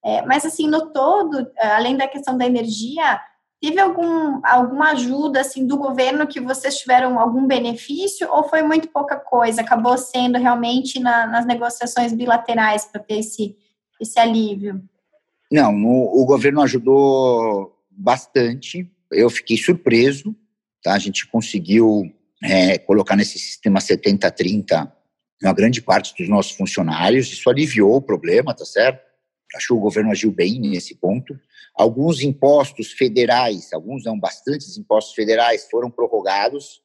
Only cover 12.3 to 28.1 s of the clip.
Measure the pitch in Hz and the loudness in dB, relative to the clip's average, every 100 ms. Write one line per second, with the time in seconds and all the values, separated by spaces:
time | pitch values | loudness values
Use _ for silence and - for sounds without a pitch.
12.3 | 233 233 226 214 208 - 208 - 214 220 | 0 0 0 0 0 -4 -14 -8 -6 -6
13.3 | - 208 - _ _ _ _ 220 - 233 | -6 -8 -8 _ _ _ _ -4 2 2
14.3 | 226 214 196 202 196 - _ _ _ _ | 2 -2 -4 -8 -10 -14 _ _ _ _
15.3 | _ _ 151 123 104 110 127 113 120 127 | _ _ 4 4 2 2 2 4 2 4
16.3 | 139 135 147 139 131 117 135 139 135 131 | 4 4 2 2 2 4 6 6 4 2
17.3 | 120 113 101 95 _ _ 98 98 131 - | 2 0 -2 -6 _ _ -4 0 0 0
18.3 | 139 120 139 - 175 180 _ _ 90 117 | 0 0 -2 -10 -12 -12 _ _ 2 2
19.3 | - - 113 - 175 - 117 131 139 202 | 2 -4 -2 0 0 2 4 2 0 -10
20.3 | 220 _ _ _ _ 85 101 104 - - | -12 _ _ _ _ -2 -2 -2 -8 -4
21.3 | 117 113 104 82 107 113 107 87 _ _ | -4 -2 -6 2 4 4 2 -2 _ _
22.3 | _ 92 95 92 90 - 104 95 101 104 | _ 0 2 2 0 2 0 2 0 0
23.3 | - - - 107 98 - 92 104 101 92 | -4 -14 -6 0 0 2 0 2 2 0
24.3 | - 87 104 98 82 71 _ _ _ _ | -2 -2 -2 0 -2 -2 _ _ _ _
25.3 | _ 92 87 110 120 - 95 - - 90 | _ 0 2 2 0 0 0 0 -10 -2
26.3 | 101 95 - 95 - 82 78 90 131 123 | 0 0 -6 -6 -4 -4 0 2 2 0
27.3 | - - 131 151 113 98 127 135 | -2 0 2 0 2 4 4 0